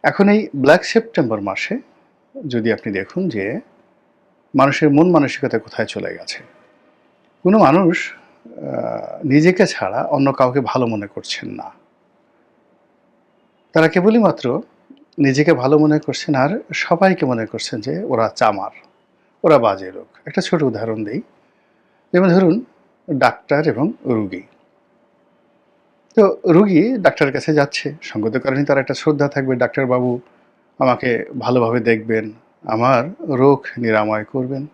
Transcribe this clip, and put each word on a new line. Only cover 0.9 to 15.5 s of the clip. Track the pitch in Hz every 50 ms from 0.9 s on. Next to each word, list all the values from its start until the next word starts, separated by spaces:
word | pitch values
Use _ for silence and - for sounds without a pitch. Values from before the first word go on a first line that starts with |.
| - 233 226 - - - 151 117 110 104
মাসে | 101 101 98 - - - 208 269 - _ _ _ _ _ _ _ _ _ _
যদি | 269 240 147 123 117 110 113 107
আপনি | 104 - 117 98 92
দেখুন | 98 - - 175 190 180
যে | 120 104 95 101 127 202 - _ _ _ _ _ _ _ _ _ _ _ _ _ _ _ _ _ -
মানুষের | 139 131 139 135 - 160 151
মন | 139 147 165 180
মানসিকতা | 175 156 143 127 - - - 123 - 113
কোথায় | - - - - 113 101
চলে | - 104 95 92 90 87
গেছে, | - - - - - - _ _ _ _ _ _ _ _ _ _ _ _ _ _ _ _ _ _ _
কোনো | 180 202 220
মানুষ, | 190 135 143 180 196 165 175 - -
আহ, | - - - _ _ _ _ _ - - - - 69 67 - - 58 57 55 52 - - - -
নিজেকে | 143 127 151 156 180 180 - 202 -
ছাড়া | - - - 95 101 123 - - 147
অন্য | 139 139 139 135
কাউকে | - 131 127 123 143
ভালো | 131 110 - 131 127 113
মনে | 110 104 101 98
করছেন | _ - - - - - - - 101 -
না। | - - - _ _ _ _ _ _ _ _ _ _ _ _ _ _ _ _ _ _ _ _ _ _ _ _ _ _ _ _ _ _ _ _ _ _ _ _ _ _ _ _ 165
তারা | 160 160
কেবলই | - 185 175 208 220 233
মাত্র | 214 180 - - - 123 123 170 - _ _ _ _ _ - _ _ _ _ -
নিজেকে | 143 139 131 139 151 156